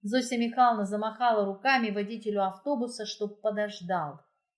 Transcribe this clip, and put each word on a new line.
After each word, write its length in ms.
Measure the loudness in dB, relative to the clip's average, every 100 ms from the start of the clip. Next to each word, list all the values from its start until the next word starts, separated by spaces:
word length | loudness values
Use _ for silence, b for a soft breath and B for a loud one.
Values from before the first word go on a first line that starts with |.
Зося 340 | 0 0 0 -2
Михайловна 500 | -2 4 4 4 -2
замахала 580 | -2 -4 0 2 4
руками 460 | 2 0 2 2 2
водителю 540 | -2 -4 -6 -4 0
автобуса, 600 | 0 -2 -4 -2 -4 -6 -10
чтоб 340 | -6 -8 -4
подождал. 800 | -4 -2 -4 -6 -4 -2 -2 -8 _ _ _